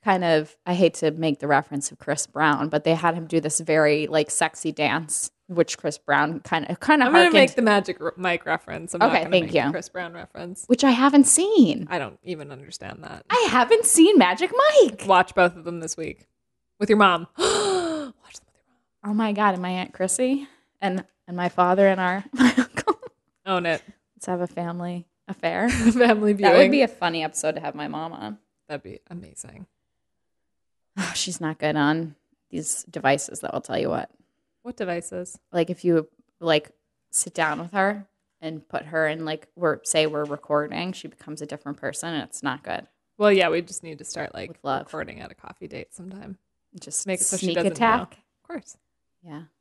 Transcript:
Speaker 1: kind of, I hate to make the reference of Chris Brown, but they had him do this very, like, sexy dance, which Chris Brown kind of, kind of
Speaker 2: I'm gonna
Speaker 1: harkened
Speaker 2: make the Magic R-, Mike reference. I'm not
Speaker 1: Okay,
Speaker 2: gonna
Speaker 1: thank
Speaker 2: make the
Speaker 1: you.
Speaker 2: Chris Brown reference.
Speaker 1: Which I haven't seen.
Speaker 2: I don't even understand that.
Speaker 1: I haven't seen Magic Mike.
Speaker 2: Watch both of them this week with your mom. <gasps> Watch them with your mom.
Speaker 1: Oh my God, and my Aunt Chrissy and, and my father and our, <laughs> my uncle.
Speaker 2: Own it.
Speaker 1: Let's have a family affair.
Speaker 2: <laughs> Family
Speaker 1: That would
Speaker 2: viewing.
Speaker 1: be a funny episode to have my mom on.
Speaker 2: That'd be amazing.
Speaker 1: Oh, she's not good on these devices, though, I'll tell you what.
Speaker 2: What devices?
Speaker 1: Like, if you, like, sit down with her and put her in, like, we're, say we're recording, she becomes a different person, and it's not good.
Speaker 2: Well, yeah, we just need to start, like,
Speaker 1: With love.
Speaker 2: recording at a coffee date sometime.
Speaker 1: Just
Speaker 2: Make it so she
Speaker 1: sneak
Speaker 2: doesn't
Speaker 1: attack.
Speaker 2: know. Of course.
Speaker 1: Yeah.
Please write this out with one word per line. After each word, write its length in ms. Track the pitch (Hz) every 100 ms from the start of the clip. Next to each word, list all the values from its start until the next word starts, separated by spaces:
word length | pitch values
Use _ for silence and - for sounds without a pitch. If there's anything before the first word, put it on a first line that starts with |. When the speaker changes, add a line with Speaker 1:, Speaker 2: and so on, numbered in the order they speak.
Speaker 1:
kind 220 | 214 190
of, 300 | 175 156 156 _ -
I 80 |
hate 200 | 180 175 -
to 140 | 160
make 260 | 160 160 143
the 80 | 143
reference 420 | 143 147 143 -
of 80 | 143
Chris 280 | - 147 -
Brown, 420 | 143 156 147 156
but 160 | 151
they 100 | 160
had 200 | 160 170
him 120 | 170 165
do 140 | 165
this 200 | 151 170
very, 460 | 165 156 151 151 151
like, 240 | 156 151
sexy 400 | - 160 - 165
dance, 580 | 147 147 143 156 - - _ _
which 320 | 170 156 -
Chris 180 | 160 147
Brown 440 | - 143 151 165
kind 260 | - 165 -
of, 100 | 175
kind 200 | - 302
of 40 | 247
Speaker 2:
I'm 60 |
gonna 120 | 339
Speaker 1:
harkened 100 | 349 311
Speaker 2:
make 140 | 262
the 80 | -
Magic 360 | 226 202 190 180
R-, 100 | 165 -
Mike 260 | 180 170
reference. 480 | - 160 - 156 165
I'm 60 | 175
not 100 | 214
Speaker 1:
Okay, 100 | 180
Speaker 2:
gonna 100 | 165
Speaker 1:
thank 140 | 185 156
Speaker 2:
make 60 |
the 120 | 165
Speaker 1:
you. 60 | 127
Speaker 2:
Chris 180 | 165 -
Brown 240 | 180 170
reference. 520 | 170 - - 175 190 -
Speaker 1:
Which 180 | 247
I 60 | 277
haven't 340 | 240 269 285
seen. 600 | 269 - 381 440 208 - 151
Speaker 2:
I 80 | 175
don't 200 | 123 -
even 300 | - 160 143
understand 500 | 135 143 - - -
that. 200 | - - _
Speaker 1:
I 180 | 480 466
haven't 360 | 254 247 440 466
seen 320 | - 330 392
Magic 320 | 180 - 359 466 587 605
Mike. 220 | 339 202 190
Speaker 2:
Watch 280 | 185 -
both 220 | - 175 175
of 80 |
them 160 | 160 170
this 160 | 160 -
week 300 | 156 - _ _ _ _ _ _
with 120 | 208
your 80 | 214
mom. 280 | 202 170 170
<gasps> 60 | -
Watch 60 | 415
them 680 | 415 415 381 339 311 285
with 420 | - _ - _ _
your 80 | _
mom. 420 | _ _ _ 208
Speaker 1:
Oh 40 |
my 180 | 208 220
God, 220 | 208 208
and 80 | 180
my 80 | 180
Aunt 220 | 185 180
Chrissy 520 | - 190 - 254 277 277 _ _ _
and, 220 | 196 185 - _ -
and 80 | 175
my 120 | 175
father 380 | - 180 185 196
and 100 | 190
our, 240 | 185 190 -
<laughs> 40 |
my 200 | 247 254 254
uncle. 400 | 240 - - - 508 _ _ _ 190
Speaker 2:
Own 180 | 185 170
it. 160 | 156 - _ _ _
Speaker 1:
Let's 100 | -
have 140 | 180
a 40 | 175
family 600 | - 175 175 175 175 170 _ -
affair. 400 | 190 170 175 233
Speaker 2:
<laughs> 20 |
Family 640 | 254 226 240 240 214 214
Speaker 1:
That 180 | 202 220
would 40 | 277
Speaker 2:
viewing. 140 | 285
Speaker 1:
be 120 | 277
a 60 | 254
funny 340 | - 175 165
episode 300 | 156 - 156
to 60 | 156
have 120 | 151
my 140 | 143 147
mom 240 | 151 165
on. 240 | 170 - 208 _ _ _
Speaker 2:
That'd 140 | 147
be 180 | 95 - _
amazing. 580 | 175 180 - - - 185 _ _ _ _ _ _ _ _ _ _ _ _ 196
Speaker 1:
Oh, 160 | 175
she's 260 | - - 165
not 180 | 160 156
good 180 | 151 151
on 380 | 147 160 165 147 _ _ _
these 340 | - 151 -
devices, 560 | - 131 135 143 - -
though, 100 | -
I'll 80 | -
tell 180 | - 80
you 100 | 82
what. 200 | 80 - _ _ _ _ _
Speaker 2:
What 140 | 240 247
devices? 600 | 190 170 170 185 180 - _
Speaker 1:
Like, 160 | 180 165
if 140 | 175
you, 220 | 175 165 156 _ _ _
like, 300 | 170 156 - _ _ _ _
sit 240 | - -
down 240 | - 156 151
with 120 | 170
her 340 | 202 190 208 196 _ _ _
and 260 | 160 156 _
put 160 | - 151
her 220 | 160 156
in, 160 | 160
like, 240 | 160 156 _ -
we're, 260 | 175 147
say 240 | - 160 156
we're 180 | 151
recording, 680 | 147 147 - 147 147 147 180
she 160 | 185 160
becomes 340 | _ - 151
a 40 | 147
different 320 | 151 - 143
person, 360 | 135 139 165
and 80 | 156
it's 200 | - -
not 180 | 139 131
good. 240 | - 85 - _ _ _
Speaker 2:
Well, 140 | 208
yeah, 160 | 196 170
we 120 | 165
just 220 | 170 -
need 160 | 170 151
to 60 |
start, 300 | - - -
like, 160 | - -
Speaker 1:
With 80 | 165
love. 180 | 143 135 147
Speaker 2:
recording 340 | 156 - -
at 120 | -
a 20 |
coffee 320 | - - - -
date 280 | - -
sometime. 440 | - 185 190 214 190 _ _ _ 185
Speaker 1:
Just 280 | - - 196
Speaker 2:
Make 140 | 185
it 40 |
so 120 | - 185
she 100 | 190
Speaker 1:
sneak 100 | 175
Speaker 2:
doesn't 160 | 196
Speaker 1:
attack. 260 | 190 233 220
Speaker 2:
know. 40 |
Of 400 | 185 _ _ _ _
course. 300 | 330 - - _ _ _ _
Speaker 1:
Yeah. 180 | 170 147 160 _